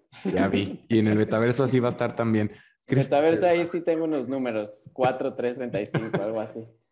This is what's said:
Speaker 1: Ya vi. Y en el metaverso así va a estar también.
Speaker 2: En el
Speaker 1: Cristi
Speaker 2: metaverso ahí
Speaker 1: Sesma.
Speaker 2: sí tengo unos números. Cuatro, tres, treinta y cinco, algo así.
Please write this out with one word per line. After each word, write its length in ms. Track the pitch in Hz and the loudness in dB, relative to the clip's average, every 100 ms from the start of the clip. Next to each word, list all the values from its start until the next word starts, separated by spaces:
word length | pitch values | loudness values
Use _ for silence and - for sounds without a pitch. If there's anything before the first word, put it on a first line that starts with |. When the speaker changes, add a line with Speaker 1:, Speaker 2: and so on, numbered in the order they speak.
| _ - | _ -10
Speaker 1:
Ya 240 | 190 92 98 | -4 0 0
vi. 380 | 98 101 - - | 0 -2 -8 0
Y 120 | 113 | 2
en 80 | 110 | 4
el 100 | 107 | 2
metaverso 480 | 107 110 117 123 127 | 2 2 2 2 2
así 160 | 127 | 2
va 80 | 120 | 0
a 20 | |
estar 240 | - 120 - | 0 -4 -2
también. 320 | 117 110 104 | 0 2 0
Speaker 2:
En 60 | - | -6
el 60 | _ _ - | _ _ -2
Speaker 1:
Cristi 280 | 135 135 | 0 2
Speaker 2:
metaverso 320 | 143 160 160 175 | 4 4 4 4
ahí 120 | 170 | 2
Speaker 1:
Sesma. 140 | 170 | 0
Speaker 2:
sí 80 | 175 | -2
tengo 240 | 170 160 160 | -2 0 0
unos 240 | 151 120 | -2 -4
números. 600 | 135 127 110 104 - - | -4 -2 -4 -6 -12 -14
Cuatro, 400 | - 127 127 135 | -2 0 0 -4
tres, 240 | 117 123 127 | -4 -4 -4
treinta 240 | 120 101 | -6 -4
y 40 | 104 | -4
cinco, 360 | 139 110 156 | -4 -4 -4
algo 180 | 101 110 | -4 -4
así. 260 | 113 117 113 _ _ | -6 -10 -16 _ _